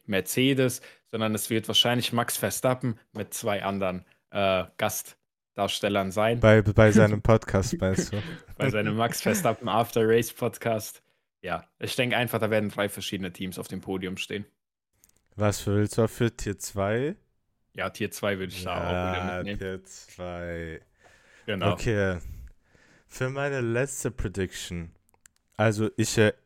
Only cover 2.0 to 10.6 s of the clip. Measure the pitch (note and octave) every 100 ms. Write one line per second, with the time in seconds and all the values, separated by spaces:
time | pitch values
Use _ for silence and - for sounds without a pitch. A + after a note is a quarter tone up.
2 | - A#2+ A#2 - G#2 - C3 B2+ B2+ A2
3 | _ G#2+ G2+ - A#2 G2+ G2 G2 F#2+ F2+
4 | - _ _ G#2 G2 F#2 F2+ - G#2+ -
5 | - - _ _ _ - G2 - G#2 G2+
6 | F#2+ G#2 A2 A#2 A2+ A2 G2+ G#2 G#2+ G#2
7 | G#2+ G#2 - A2+ - G2 F#2 F3 F#2+ F#2+
8 | - G2+ - - - - C3+ G#2+ G#2+ G#2+
9 | A#2 - G3 G#3+ C#3 G#2+ A#2+ G#2+ A#2 A#2+
10 | A2 A#2 A2+ - A#2+ -